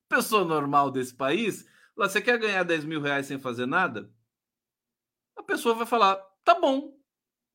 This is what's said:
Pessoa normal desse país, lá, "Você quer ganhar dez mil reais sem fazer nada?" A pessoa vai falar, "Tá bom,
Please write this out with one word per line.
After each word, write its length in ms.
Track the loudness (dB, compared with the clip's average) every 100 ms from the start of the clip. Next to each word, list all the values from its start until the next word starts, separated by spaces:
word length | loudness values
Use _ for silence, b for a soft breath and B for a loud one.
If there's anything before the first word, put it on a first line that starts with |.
| -2
Pessoa 340 | -2 2 2
normal 480 | 2 0 2 2 2
desse 240 | 0 -6 -4
país, 500 | 0 0 -2 -6 -12 b b -4
lá, 140 | -2
"Você 120 | 0
quer 160 | 0 0
ganhar 260 | 0 0
dez 200 | 0 -2
mil 160 | -2 -4
reais 260 | -2 -2 -4
sem 140 | -8
fazer 260 | -6 -4 -2
nada?" 460 | 0 0 -4 -14 _ _ _ _ _ _ _ _ _ _ _ _ -14
A 40 |
pessoa 320 | -6 -2 0
vai 120 | -2 0
falar, 300 | 2 4 2 -6 _
"Tá 160 | 2 4
bom, 340 | 4 0 -4 -14 _ _ _ _ _